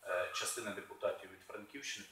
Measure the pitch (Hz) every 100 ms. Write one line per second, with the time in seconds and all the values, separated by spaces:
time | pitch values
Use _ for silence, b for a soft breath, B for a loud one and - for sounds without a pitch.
0 | 98 90 87 - - - 104 98 - -
1 | 101 - 95 95 - 104 101 143 - -
2 | 101